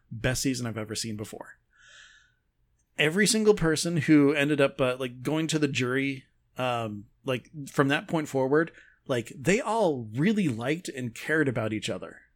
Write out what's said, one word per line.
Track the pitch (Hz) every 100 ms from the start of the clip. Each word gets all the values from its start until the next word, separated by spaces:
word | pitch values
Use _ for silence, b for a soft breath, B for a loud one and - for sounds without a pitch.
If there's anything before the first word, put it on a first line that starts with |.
| -
best | 113 131 127
season | 139 123 120
I've | 110
ever | 107 107
seen | 113 104
before. | 107 - - - _ b b b b b b b _ _ _ _ _ -
Every | 147 180 208
single | 220 214
person | 208 160 156 170 170
who | 147 151 143
ended | 151 143 143
up, | 139 -
uh, | 127 127
like, | 127 123
going | 131 156 160
to | 156
the | 143
jury, | 117 123 135 139 135 _ _ _ -
um, | 127 120 110 104 104 _
like, | 131 127 - 156 135
from | - 139
that | 147 214
point | 165 147
forward, | 135 131 151 165 b b b -
like, | 123 110 -
they | 135 214
all | 220 226 185 135 110 117
really | 185 214 160
liked | 110 123 165 -
and | 135 123
cared | - - 156 139
about | 117 110
each | 107 -
other. | 92 85 - _